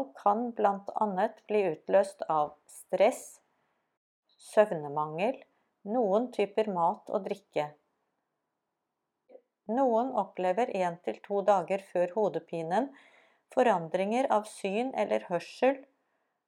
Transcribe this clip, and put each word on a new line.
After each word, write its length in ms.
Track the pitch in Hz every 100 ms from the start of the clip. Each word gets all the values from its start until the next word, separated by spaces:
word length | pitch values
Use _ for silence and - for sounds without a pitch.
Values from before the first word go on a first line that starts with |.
| 269
kan 340 | - 208 208 240
blant 380 | 233 208 196 196
annet 500 | - 214 185 220 -
bli 160 | - 208
utløst 600 | 185 156 - 190 202 - -
av 300 | 156 151 -
stress, 760 | _ - - 185 208 254 - - _ _ _ _ _ _ _ _ _ _
søvnemangel, 960 | - - 214 170 147 147 151 156 214 - - _ _ _ 196
noen 460 | 247 208 202 247
typer 380 | - 196 - 208
mat 400 | 180 170 214 -
og 180 | 208 196
drikke. 400 | 202 _ 151 147 - _ _ _ _ _ _ _ _ _ _ _ _ _ _ _ - _ _ -
Noen 420 | 240 269 220 262
opplever 580 | 247 190 - 185 185 247
en 240 | 196 180 170
til 220 | - 214
to 220 | - 202 196
dager 380 | 196 160 196 -
før 300 | 180 175 220
hodepinen 760 | 202 160 - 165 165 196 277 - - _ _ _ _
forandringer 800 | - 247 185 160 185 196 233 269
av 180 | 214 214
syn 400 | - 196 202 262
eller 340 | - 208 110 -
hørsel, 560 | 175 - - 254 277 - _ _ _ _ _